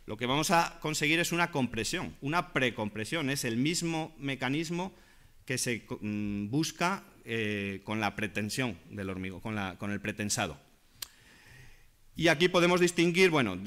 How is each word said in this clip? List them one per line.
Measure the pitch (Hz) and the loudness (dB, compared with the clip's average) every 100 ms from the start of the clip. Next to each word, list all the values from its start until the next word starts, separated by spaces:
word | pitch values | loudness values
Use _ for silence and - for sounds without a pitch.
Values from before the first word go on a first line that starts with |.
| - | -12
lo | 110 | -4
que | 123 | 0
vamos | 139 156 | 0 2
a | 170 165 - | 2 2 -2
conseguir | 151 156 151 165 | -6 -2 2 2
es | 170 | 2
una | 170 170 | 0 0
compresión, | 151 123 113 107 175 113 80 | 0 -2 -2 -4 -4 -6 -8
una | 139 170 175 | -2 -2 0
precompresión. | 147 127 107 107 104 110 165 135 | 0 0 0 -4 -4 -4 -2 -2
Es | 139 | -2
el | 127 113 | -2 0
mismo | 143 175 170 160 156 - | 0 0 -2 -2 -4 -8
mecanismo | 139 135 127 143 165 175 190 - - - - - | -6 -4 -2 -2 -2 -4 -6 -10 -20 -20 -20 -18
que | - 127 | -6 -4
se | - 113 | -2 -2
co-, | - 127 | -4 -8
mm, | 107 104 104 101 104 | -4 -4 -2 -4 -2
busca, | 135 156 - 175 196 - - | 0 -2 0 -2 -2 -8 -20
eh, | - 113 107 104 98 95 | -8 -4 -2 -2 -4 -6
con | - 107 | -6 -2
la | 104 | -2
pretensión | 101 104 92 104 - 127 90 - | -2 -4 -2 -4 -2 -4 -6 -12
del | 101 95 | -8 -6
hormigón, | 92 92 90 | -6 -6 -8
con | 113 | -6
la, | 107 95 90 | -4 -6 -6
con | 101 | -6
el | 101 | -4
pretensado. | 107 101 104 - 98 73 _ _ _ - - _ - - - - - - - _ - | -6 -4 -2 0 -2 -4 _ _ _ -16 -16 _ -20 -20 -20 -20 -20 -20 -20 _ -18
Y | - 165 | 0 4
aquí | 151 180 | 6 6
podemos | 180 175 175 | 6 6 6
distinguir, | 175 175 170 175 190 | 4 4 4 6 6
bueno, | 156 117 90 | 6 2 0